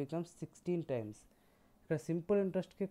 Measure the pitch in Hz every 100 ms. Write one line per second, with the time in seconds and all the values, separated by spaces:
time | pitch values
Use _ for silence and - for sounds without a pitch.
0 | 139 165 170 - 156 - - 175 160 127
1 | 107 107 - _ _ _ - - - 156
2 | - 170 165 202 190 185 - - 196